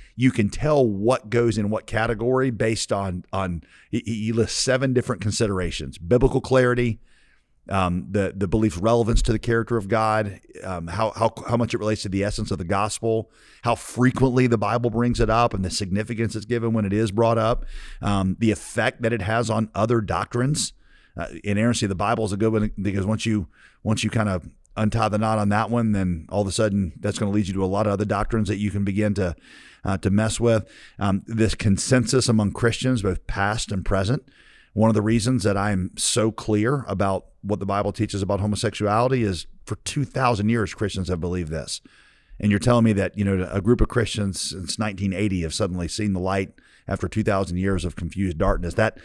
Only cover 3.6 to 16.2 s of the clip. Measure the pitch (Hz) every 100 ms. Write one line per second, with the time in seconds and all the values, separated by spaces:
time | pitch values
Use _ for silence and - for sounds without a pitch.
3.6 | - - _ 120 107 113 110 113 107 -
4.6 | 131 127 135 123 123 95 104 - 110 92
5.6 | 87 - 69 - 85 123 131 131 - 131
6.6 | 123 123 123 107 - _ _ _ _ _
7.6 | - 98 90 87 - 101 95 95 95 110
8.6 | 110 87 107 120 113 117 - 110 - 113
9.6 | 110 117 98 110 110 107 101 98 - -
10.6 | 92 87 85 95 110 - 113 - - 120
11.6 | 113 107 107 107 101 98 101 - 107 95
12.6 | 85 98 107 - 113 113 107 _ - -
13.6 | 120 117 - 117 127 - 131 127 127 113
14.6 | 104 117 120 110 120 117 110 113 120 101
15.6 | 92 - 98 98 110 110